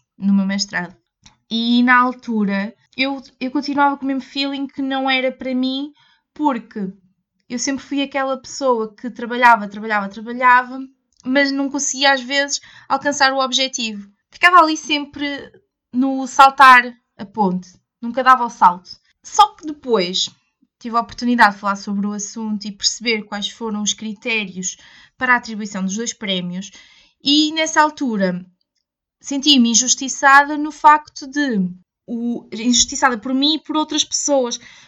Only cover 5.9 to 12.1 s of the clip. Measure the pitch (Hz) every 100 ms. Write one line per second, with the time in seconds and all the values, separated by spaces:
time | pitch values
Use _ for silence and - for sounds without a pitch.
5.9 | _ _ _ _ - 294 240 - 214 190
6.9 | - _ _ _ _ - 240 277 269 -
7.9 | 277 277 277 269 262 - - 269 233 220
8.9 | 214 247 - 240 240 247 226 202 208 220
9.9 | 208 196 208 226 247 254 247 247 262 269
10.9 | _ _ _ 247 269 277 277 277 285 -
11.9 | 254 277